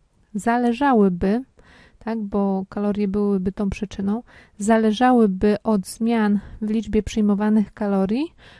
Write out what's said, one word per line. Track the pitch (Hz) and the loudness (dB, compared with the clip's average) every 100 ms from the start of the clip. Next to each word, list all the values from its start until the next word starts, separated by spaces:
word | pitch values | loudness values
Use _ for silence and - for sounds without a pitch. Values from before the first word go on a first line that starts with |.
| _ _ _ 208 | _ _ _ -6
zależałyby, | 226 233 240 233 285 240 196 180 190 220 269 _ _ - - _ | -2 0 0 0 2 4 4 2 0 -2 -4 _ _ -20 -20 _
tak, | - 226 | -8 -8
bo | 202 202 196 190 190 | -4 -2 0 -2 -4
kalorie | - 208 202 208 | -4 -2 -2 -2
byłyby | 196 202 196 185 | 0 0 0 -2
tą | - 202 | -4 -4
przyczyną, | - 208 - 196 220 - - - - | -4 -8 -6 -4 -4 -6 -20 -20 -6
zależałyby | 208 226 220 208 254 254 214 185 208 208 | 2 4 4 2 4 4 4 2 0 0
od | - 214 185 | 0 -2 -2
zmian | - 226 233 208 202 - - | -6 -2 0 2 0 -2 -10
w | 214 | -4
liczbie | 220 208 214 | -4 -2 -2
przyjmowanych | 208 226 208 202 214 214 202 - | -2 -2 0 0 2 0 0 -4
kalorii | 208 196 190 226 330 _ - - | -2 0 0 -2 -4 _ -20 -20